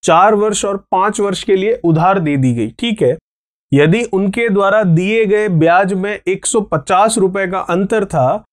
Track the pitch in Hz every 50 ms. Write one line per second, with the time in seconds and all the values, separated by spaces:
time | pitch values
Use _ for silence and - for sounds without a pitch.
0 | - - 160 165 185 214 226 208 208 214 202 - - 202 196 196 _ _ - 185
1 | 190 208 208 - 202 202 190 - - - 196 190 190 220 233 247 - 170 160 160
2 | 165 185 196 196 165 151 143 139 131 127 120 117 110 113 113 - - 233 214 220
3 | 175 - - - _ _ _ _ _ _ _ _ _ _ - 139 147 160 175 226
4 | 240 226 - 190 196 196 196 240 233 233 190 202 196 196 196 214 214 185 160 165
5 | 185 196 220 226 220 196 202 208 214 214 180 156 160 208 175 185 202 185 202 185
6 | 185 202 208 - _ 180 190 190 - - - 226 208 - - 151 135 - 196 180
7 | 208 226 180 233 190 190 185 196 190 180 185 190 - - 170 180 196 190 233 220
8 | 202 - - 156 156 160 180 220 - _